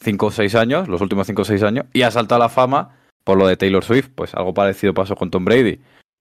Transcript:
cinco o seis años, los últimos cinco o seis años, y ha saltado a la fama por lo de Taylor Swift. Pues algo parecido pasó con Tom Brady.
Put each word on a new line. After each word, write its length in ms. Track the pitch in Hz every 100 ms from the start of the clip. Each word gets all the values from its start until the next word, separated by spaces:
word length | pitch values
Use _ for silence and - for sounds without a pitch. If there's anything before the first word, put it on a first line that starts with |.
cinco 260 | 117 101 107
o 40 |
seis 240 | 113 101 113
años, 320 | 113 156 180
los 140 | 90
últimos 260 | 98 101 95
cinco 140 | 104
o 40 | 98
seis 180 | 101
años, 220 | 104 123 -
y 100 | 127
ha 80 | 120
saltado 300 | 117 104 120
a 40 | 117
la 40 |
fama 480 | - 127 143 - _ _ _
por 140 | - 98
lo 100 | 95
de 100 | 90
Taylor 260 | 98 95
Swift. 260 | - 127 - -
Pues 180 | 87 -
algo 180 | 92
parecido 400 | 92 101 95 101
pasó 220 | 92 95 98
con 140 | 90
Tom 120 | 95 92
Brady. 340 | 123 113 76 _ _ _ _